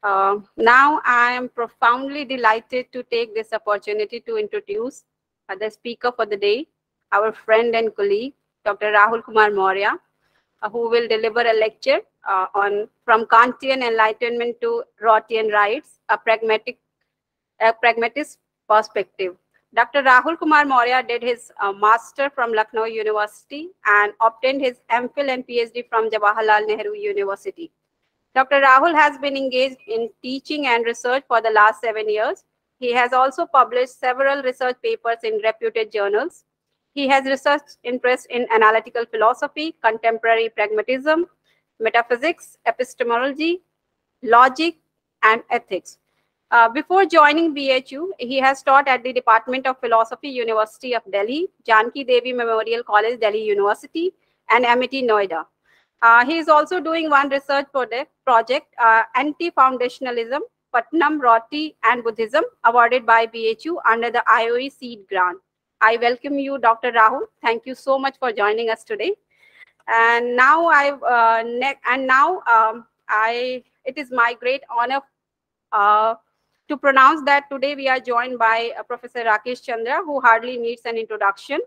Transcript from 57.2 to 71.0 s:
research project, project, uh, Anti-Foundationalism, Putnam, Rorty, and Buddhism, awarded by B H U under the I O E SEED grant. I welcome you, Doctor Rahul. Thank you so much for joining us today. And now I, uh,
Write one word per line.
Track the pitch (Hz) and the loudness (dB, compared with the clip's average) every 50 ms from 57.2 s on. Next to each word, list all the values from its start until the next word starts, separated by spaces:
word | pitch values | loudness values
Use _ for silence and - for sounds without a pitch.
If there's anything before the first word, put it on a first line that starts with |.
| 277 285 | 2 0
research | 269 277 277 - 277 277 285 _ | -4 -6 -4 -2 -4 -4 -4 _
project, | _ 269 247 226 226 240 294 _ _ _ _ | _ -6 -4 -4 -6 -8 -8 _ _ _ _
project, | - 247 226 226 - 247 302 - _ _ - 240 | 2 2 2 2 2 -4 -4 -4 _ _ 0 2
uh, | 226 226 226 226 - _ | 4 4 4 2 0 _
Anti-Foundationalism, | 247 269 302 294 _ 330 339 - - 269 262 254 247 247 247 247 - 269 254 240 240 233 226 254 294 381 480 _ _ _ _ - | -4 -4 -4 -4 _ -8 -6 0 2 2 2 2 0 -4 -6 -6 -8 -10 -6 -6 -6 -6 -6 -6 -8 -8 -10 _ _ _ _ -4
Putnam, | 247 233 _ - 330 311 294 311 302 | -4 -4 _ -2 0 0 0 0 0
Rorty, | 269 240 226 226 226 _ - 294 311 311 - _ - | 4 4 4 4 2 _ -8 -8 -8 -8 -10 _ 0
and | 226 240 240 226 | 0 0 0 -2
Buddhism, | 233 220 214 226 220 240 302 359 494 _ _ - | -6 -4 -4 -6 -2 0 -2 -2 -2 _ _ 0
awarded | 233 233 240 233 233 240 262 233 | 2 4 4 4 4 2 0 2
by | 226 226 226 226 | 2 2 2 2
B | 226 220 233 226 220 | 0 _ -4 -4 -4
H | 226 220 - | -4 _ -6
U | 311 349 349 - 233 | -8 -8 -4 0 0
under | 226 233 233 240 | 0 0 -2 -2
the | 226 240 226 | -2 -2 2
I | - 226 233 226 233 | 2 2 2 2 0
O | 240 | -2
E | 247 262 277 | -4 -4 -6
SEED | 269 _ 269 240 233 214 196 _ | -10 _ -16 -16 -16 -16 -14 _
grant. | 196 185 180 180 175 190 _ _ _ _ _ _ _ _ | -2 0 0 0 -2 -8 _ _ _ _ _ _ _ _
I | 226 220 233 233 | 2 2 2 2
welcome | 233 240 247 247 _ 285 285 277 | 0 0 -2 -2 _ -6 -6 -4
you, | 277 269 277 269 | -4 -6 -6 0
Doctor | 233 233 226 226 - 247 | 2 2 2 2 -2 -2
Rahul. | 233 233 220 220 240 277 440 - _ _ - | 2 4 4 4 2 0 -8 -10 _ _ -4
Thank | 240 233 233 _ | -4 -4 -4 _
you | 262 262 | -12 -14
so | - - 269 269 | -10 -4 -2 -2
much | 269 269 269 262 _ | -2 -2 -4 -6 _
for | - 254 220 | -6 -6 -2
joining | 226 208 208 214 220 233 226 | 0 0 0 0 -2 -2 -4
us | 220 220 - | -4 -6 -6
today. | _ 226 202 214 349 415 _ _ _ _ _ _ _ _ _ - _ _ _ _ | _ -8 -6 -4 -6 -6 _ _ _ _ _ _ _ _ _ -20 _ _ _ _
And | - 226 226 226 226 233 240 240 247 240 | -2 2 2 4 4 2 2 0 -2 2
now | 247 254 269 294 320 339 | 2 4 4 4 4 4
I, | 330 311 285 285 285 | 4 4 4 4 2
uh, | 285 269 | -2 -4